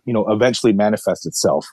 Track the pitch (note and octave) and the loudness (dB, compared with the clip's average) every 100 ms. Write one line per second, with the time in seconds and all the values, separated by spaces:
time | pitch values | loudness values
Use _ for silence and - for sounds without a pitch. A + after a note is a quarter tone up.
0 | B2+ A2+ G#2 G#2+ B2 A2+ A#2 G2+ G#2 G#2 | -4 -2 0 2 0 2 2 2 2 0
1 | - F2 E2 - F#2+ D2 - | -2 -4 -4 -2 0 0 0